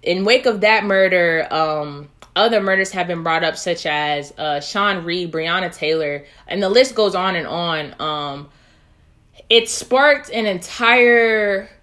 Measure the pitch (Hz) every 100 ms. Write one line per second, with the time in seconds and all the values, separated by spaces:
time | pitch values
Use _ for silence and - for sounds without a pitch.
0 | - 180 196 254 254 208 214 220 202 190
1 | 190 180 175 165 - 156 156 151 147 143
2 | 147 _ - - 220 220 196 190 190 190
3 | 175 170 165 160 160 156 - 170 165 151
4 | 151 147 143 - 151 147 147 208 202 185
5 | 170 175 175 160 160 175 180 - 151 160
6 | 151 143 143 - - 185 190 220 269 226
7 | 208 185 190 180 156 165 170 160 147 -
8 | 156 151 147 139 143 _ _ _ _ _
9 | _ _ _ _ - 226 226 - - 254
10 | 285 285 - 226 220 185 - - 233 247
11 | 240 240 233 220 208 196 214 _